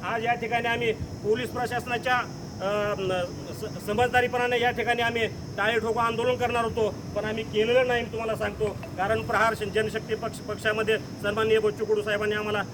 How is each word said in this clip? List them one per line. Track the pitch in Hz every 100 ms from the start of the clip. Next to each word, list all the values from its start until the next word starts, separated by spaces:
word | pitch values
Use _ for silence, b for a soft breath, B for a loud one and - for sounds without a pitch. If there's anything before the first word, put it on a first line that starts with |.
आज | 240 233 226
या |
ठिकाणी | 233 233 240 233
आम्ही | 233 233
पोलीस | 214 - - 208 233 247
प्रशासनाच्या, | 240 240 240 240 240 247 247 214 - - -
अ, | 190 208 208 196
न-, | 190 185 175 - - -
स-, | 208 - -
समजदारीपणाने | 208 247 247 247 247 247 240
या | 240
ठिकाणी | 240 226 240
आम्ही | 233 233 220
टाळे | - - - 202 233
ठोको | 220 220
आंदोलन | 233 226 233 247
करणार | 240 240 233
होतो, | 233 214 - - 208
पण | 214
आम्ही | 220
केलेलं | 220 208 220 247 254
नाही, | 240
मी | 226
तुम्हाला | 220 226 214
सांगतो. | 208 202 214 180 - -
कारण | 190 226
प्रहार | 220 214 226
शन-, | 214 208
जनशक्ती | 196 214 220 220 220
पक्ष, | 226 -
पक्षामध्ये | - 202 220 214 220 220
सन्माननीय | - - 208 208 220 220
बच्चू | 214 208 214
कडू | 214
साहेबांनी | 208 208 208 214
आम्हाला | 214 208 190